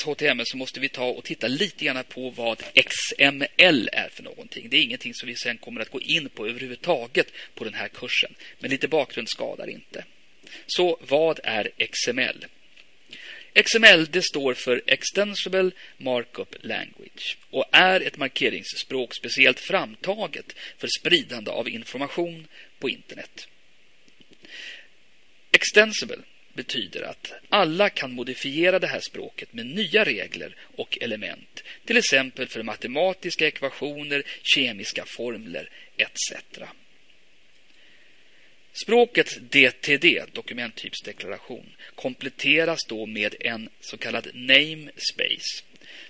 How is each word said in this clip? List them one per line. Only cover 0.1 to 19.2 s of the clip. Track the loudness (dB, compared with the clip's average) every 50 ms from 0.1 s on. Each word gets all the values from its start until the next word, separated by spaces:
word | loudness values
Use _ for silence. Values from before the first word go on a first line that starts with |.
| -4
T | 0 2
M | 2 2 2
L | 0
så | -4 -4
måste | -6 -8 -8 -6 -4
vi | -4 -4
ta | -2 -2 -2
och | -2 -2 -2 -6
titta | -10 -8 -4 -2 -2
lite | 0 0 0 -2 -2 -4 -2
grann | -2 -2 -2 -6
på | -8 -10 -8 -8 -8
vad | -6 -2 -2 -2 -2 -2 -6 4 4
X | 4 4 4 2 -4 -4 -4 2 4
M | 4 4 4 2 -4 -4 6
L | 6 8 8 8 6 4 2 -2
är | -4 -6 -6
för | -10 -14 -16
någonting. | -16 -16 -16 -16 -12 -12 -12 -8 0
Det | 2
är | 2 2
ingenting | 2 -4 -10 -10 -12 -12
som | -10 -10 -10
vi | -10
sen | -6 -6 -6 -6
kommer | -8 -10 -14 -10 -10
att | -10 -8
gå | -8 -10
in | -4 -2 -2 -2 -2 -6
på | -10 -8 -6 -6
överhuvudtaget | -6 -8 -10 -12 -12 -8 -2 -2 0 0 -2 -2 0 0 0 0 -2 -18 -18 -16 -12
på | -10 -10
den | -8 -6
här | -8 -8 -8
kursen, | -10 -10 -8 -2 0 0 0 0 -4 -16 -20 -20 -16 -10
men | -4 -4
lite | -2 0 0 2
bakgrund | 2 2 2 0 -2 -8 -6 -6
skadar | -6 -6 -6 -6 -6 -8 -10 -10
inte. | -12 -14 -16 -14 -14 -14 -14 -14 -18 -20 -20 -20 -20 -20 -20 -20 -18 -18 -8
Så | -4 0 2 4 4 2 0
vad | 0 2 4 4 4 4 2 0 -2
är | -2 0 0 -2 -2 -2
X | -2 -4 -2 0 -2 -2 0
M | 2 0
L? | 0 0 -2 -6 -12 -18 -20 -20 -20 -20 -20 -20 -20 -20 -20 -20 -20 -20 -20 -18 -18 -16 -16 -18 -10 2 4
X | 4 6 6 6
M | 10 12
L, | 12 12 12 8 4
det | 0 0 0
står | 0 -2 0 0 0 0
för | 0 2 2 2 2 4
Extensible | 2 2 2 2 -4 0 0 0 0 0 -6 -4 0 2 2 2 2 0 -4 -20 -20 -18
Markup | -8 -4 -2 -2 -2 -2 -4 -10 -12 -10 -10 -12 -14
Language | -8 -6 -6 -6 -6 -10 -14 -20 -20 -20 -16 -10 -8 -8 -8 -8 -10 -6
och | -2 -2 -2 6 6
är | 8 8 8 6 4
ett | 2 0 -4
markeringsspråk | -4 -6 -4 -2 0 0 0 0 -2 -8 -10 -8 -10 -8 -6 -4 -6 -4 -6 -8
speciellt | -10